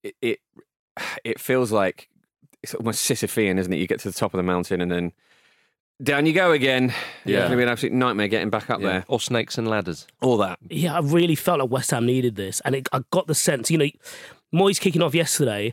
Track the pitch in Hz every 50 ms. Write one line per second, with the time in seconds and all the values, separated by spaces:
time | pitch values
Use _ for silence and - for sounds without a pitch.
0 | - 101 - - - 117 113 - _ _ _ - - _ _ _ _ _ - -
1 | - - - - - 117 - - - - 127 127 127 104 110 104 98 92 - -
2 | - _ _ _ _ _ _ _ _ _ _ - - - - - 113 113 107 -
3 | - - 120 - - 101 - 117 107 98 92 95 92 90 92 76 90 - - -
4 | - 101 90 - 117 101 - 95 90 92 90 90 90 - 98 90 90 90 87 87
5 | 87 85 - _ _ _ _ _ _ _ _ _ _ _ _ _ _ _ _ -
6 | 131 143 143 143 147 160 156 190 185 175 160 147 127 135 131 127 127 123 120 -
7 | - - - - - 98 101 98 92 85 127 120 123 120 120 - - 107 101 127
8 | - 123 107 101 104 98 110 107 87 107 113 107 - - 120 101 98 98 92 92
9 | 90 - 135 117 - - 123 117 - - - - 113 113 110 104 95 87 82 -
10 | - _ _ - - 131 120 104 101 90 90 - - - 165 147 160 170 147 175
11 | 147 139 160 170 175 170 156 - - 185 175 143 135 117 123 127 - - 143 120
12 | 117 120 127 131 123 123 107 101 98 95 - - - 135 131 135 131 - - 135
13 | 127 - - 180 - - 147 - - - 151 127 110 - 165 156 143 151 - _
14 | - - - - - - - _ _ - - 170 196 196 202 - - 196 151 160
15 | 170 156 127 165 160 - - - 147 123 104 104 104 117